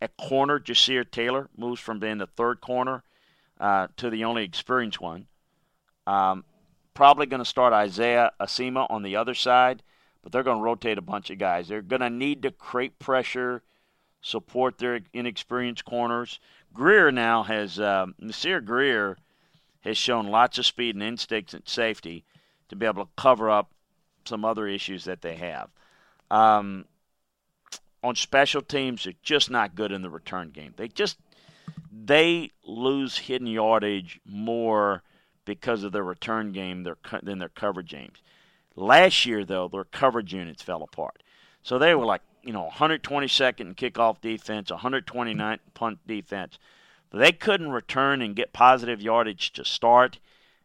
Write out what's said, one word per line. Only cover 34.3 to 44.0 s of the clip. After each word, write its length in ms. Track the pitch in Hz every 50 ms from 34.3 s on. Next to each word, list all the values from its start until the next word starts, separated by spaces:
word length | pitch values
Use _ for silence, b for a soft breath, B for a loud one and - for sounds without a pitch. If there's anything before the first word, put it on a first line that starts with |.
| 101 101 110 117 117 117 117 113 110 107 104 101 98 90 - _ _ _ _ _ _ _ _
because 380 | 104 104 - - 123 117 104 101
of 80 | 101
their 140 | 95 104 95
return 480 | 90 90 - - 117 110 110 107 104 92
game, 320 | 95 95 92 92 90 90
their 100 | 87 80
co-, 260 | - - - 110 95
than 200 | - 95 98 95
their 80 | 90 80
coverage 420 | - - 110 101 92 92 87 78
games. 320 | 76 71 64 - - _ _ b b b b b b b b b b
Last 500 | 87 95 107 135 165 185 190 - - -
year, 180 | 123 113 104 98
though, 240 | 90 95 92 92 90
their 160 | - 98 92
coverage 480 | - - - 139 131 117 120 104 85 92
units 300 | 92 87 82 78 - -
fell 200 | 92 87 80 76
apart. 400 | - - - 76 - - _ _ b b b b b b b b
So 160 | - 123 127
they 160 | 147 165 170
were 120 | 139 120
like, 160 | 110 95 87 _ _ _ _ -
you 100 | 127 110
know, 180 | 98 85 80
hundred 320 | - - 147 156 160 147 -
twenty-second 760 | - 143 143 143 127 - - 135 127 120 - 113 85 92
kickoff 440 | - 131 123 - -